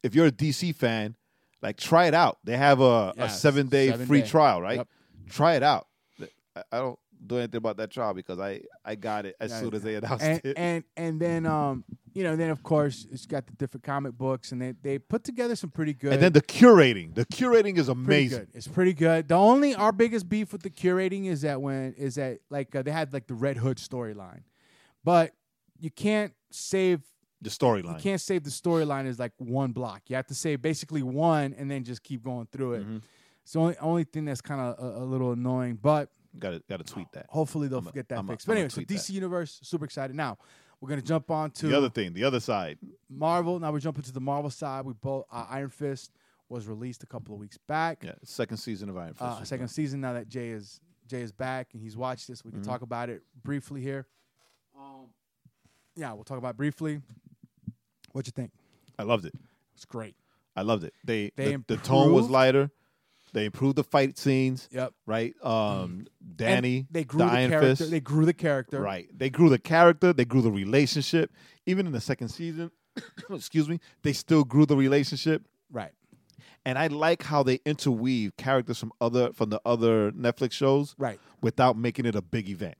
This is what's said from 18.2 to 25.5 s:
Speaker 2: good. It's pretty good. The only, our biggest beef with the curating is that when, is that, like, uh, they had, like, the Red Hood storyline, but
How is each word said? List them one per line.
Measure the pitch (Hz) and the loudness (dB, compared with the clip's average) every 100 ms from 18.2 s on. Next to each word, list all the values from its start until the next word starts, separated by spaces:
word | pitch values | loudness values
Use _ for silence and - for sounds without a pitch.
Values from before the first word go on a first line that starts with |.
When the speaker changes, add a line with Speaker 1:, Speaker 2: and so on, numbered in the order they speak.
| 131 123 | 4 -2
Speaker 2:
good. | 98 | -10
It's | 120 127 | -16 -8
pretty | 156 185 | 2 2
good. | 156 165 165 151 | 4 2 2 4
The | 165 | 6
only, | 208 262 285 | 8 8 4
our | 220 214 | 2 0
biggest | 202 233 220 180 | 2 0 0 -2
beef | 214 214 | -4 -4
with | 202 | -8
the | 196 | -12
curating | - 180 180 190 196 190 | -2 0 2 0 -2 -4
is | 156 | -2
that | 147 135 | -2 -2
when, | 139 135 131 | -4 -4 -6
is | 101 139 127 | -6 -8 -6
that, | 131 120 _ | -6 -8 _
like, | 143 135 | -8 -6
uh, | 139 | -6
they | 131 | -4
had, | 156 151 | -4 -4
like, | 135 - | -8 -10
the | |
Red | 120 135 123 | -4 -4 0
Hood | 127 127 | -2 -2
storyline, | - 127 113 104 92 87 - _ _ _ _ _ | -8 -10 -8 -10 -16 -20 -20 _ _ _ _ _
but | 156 175 165 _ _ | 4 4 4 _ _